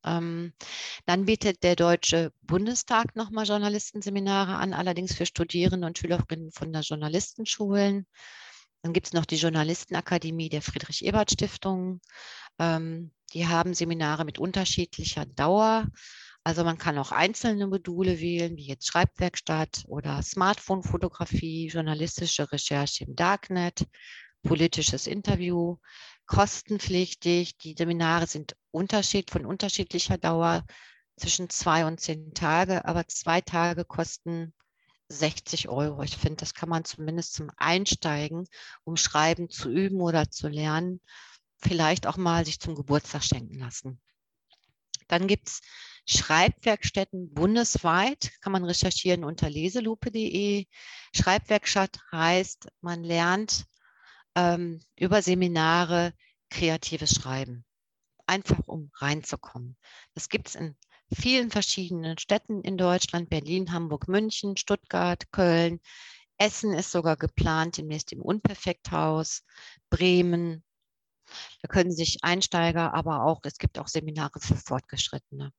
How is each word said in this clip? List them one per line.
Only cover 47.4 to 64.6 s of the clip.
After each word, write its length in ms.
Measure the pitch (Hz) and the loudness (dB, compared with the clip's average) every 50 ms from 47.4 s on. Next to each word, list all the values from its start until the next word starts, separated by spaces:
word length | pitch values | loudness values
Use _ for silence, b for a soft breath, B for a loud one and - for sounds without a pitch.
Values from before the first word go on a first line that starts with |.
| 165 196 220 240 233 - - - - 170 165 180 196 247 285 _ - - - _ | 4 4 4 4 2 2 0 0 2 4 4 4 4 2 0 _ -8 -10 -10 _
kann 120 | - 196 | -4 -2
man 120 | 196 190 180 | 0 0 0
recherchieren 580 | 170 170 - - 190 175 - - 185 180 175 | 0 0 2 0 0 0 0 2 2 2 2
unter 280 | 165 147 165 - - 156 | 0 -6 -2 -2 -2 -2
leselupe 600 | 147 151 160 185 185 247 226 220 226 220 - 247 | -2 -2 -4 -2 -2 -2 -2 -2 -4 -4 -6 -6
punkt 60 | 208 | -4
de. 500 | 226 220 - - 190 202 202 202 202 196 _ B B B B B B B B - | -2 -4 -2 -2 0 0 0 0 -2 -2 _ B B B B B B B B 0
Schreibwerkstatt 840 | - - 180 185 214 - - 214 208 - - - 202 190 190 - - - - | 2 4 4 4 2 4 2 0 2 2 2 2 2 2 0 -2 -12 -14 -8
heißt, 580 | - 165 160 165 175 185 190 180 - _ - - _ _ | -2 2 4 4 4 4 2 0 -6 _ -18 -20 _ _
man 240 | - 175 170 170 170 | -8 -6 -6 -6 -2
lernt, 640 | 170 170 165 170 175 180 196 220 208 - - - _ b b b b b b b b b b b _ _ | 0 2 2 4 2 2 0 0 -2 -4 -4 -4 _ b b b b b b b b b b b _ _
ähm, 460 | 175 180 175 175 175 175 170 165 160 _ _ _ | 2 4 4 4 2 -2 -4 -6 -10 _ _ _
über 240 | - 160 185 196 214 | -2 2 4 4 4
Seminare 920 | 190 180 180 180 185 180 170 160 160 160 165 175 180 160 175 170 170 175 - b b b b b _ _ | 4 4 2 4 4 2 4 4 4 4 4 4 4 4 2 2 2 0 -4 b b b b b _ _
kreatives 640 | - - 170 165 160 160 - - 160 156 156 151 160 | -4 0 2 2 2 0 -2 -6 -6 0 4 4 4
Schreiben, 500 | - - 131 131 131 135 123 123 120 120 _ _ _ _ _ _ _ _ _ _ _ _ | 4 2 -4 -4 -4 -4 -6 -10 -14 -14 _ _ _ _ _ _ _ _ _ _ _ _
einfach 340 | - 180 196 190 - - - - | -2 -2 -2 2 0 0 0 0
um 240 | - - 165 151 143 _ | -6 -8 -10 -10 -12 _
reinzukommen. 840 | - 135 143 147 156 143 - - - - - - 127 123 123 127 _ B B B B B B B | -4 -2 -2 -2 -2 -4 -8 -10 -10 -10 -14 -14 -14 -14 -14 -16 _ B B B B B B B
Das 160 | 165 - - | -14 -10 -6
gibt's 240 | - - - - - | -6 -6 -6 -6 -10
in 200 | - 170 160 143 _ b b b b b _ - | -8 -8 -10 -10 _ b b b b b _ -8
vielen 360 | - - 240 254 262 240 226 | -2 0 2 2 2 2 2
verschiedenen 680 | - 208 196 - - - 185 170 180 170 160 160 160 | 0 -2 0 0 -2 -4 -4 -6 -6 -4 -4 -6 -6
Städten 460 | 156 - - 202 214 _ - 214 202 | -6 -2 0 0 0 _ -4 -8 -6
in 160 | - - 190 180 | -4 -4 -2 2
Deutschland, 500 | 185 180 180 185 - - - 175 170 - | 2 4 4 2 0 -2 -2 -4 -4 -2
Berlin, 420 | - 156 147 147 170 185 190 165 | -4 -4 -2 -2 -2 -2 -2 -2
Hamburg, 380 | 175 170 170 160 151 - - - | -4 -4 -2 -4 -4 -6 -2 0
München, 480 | 185 202 220 220 - - - 202 196 | 2 2 2 0 -4 -4 -4 -4 -4
Stuttgart, 760 | - | -4